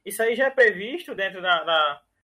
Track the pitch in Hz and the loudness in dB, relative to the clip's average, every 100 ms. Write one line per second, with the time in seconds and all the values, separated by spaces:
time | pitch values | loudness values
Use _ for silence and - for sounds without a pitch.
0 | 190 - 226 240 269 262 226 180 214 349 | -10 -4 -2 0 0 4 4 2 -6 -10
1 | 302 190 190 185 180 170 160 160 151 143 | -10 -6 -6 -4 0 0 2 2 2 -2
2 | _ _ _ | _ _ _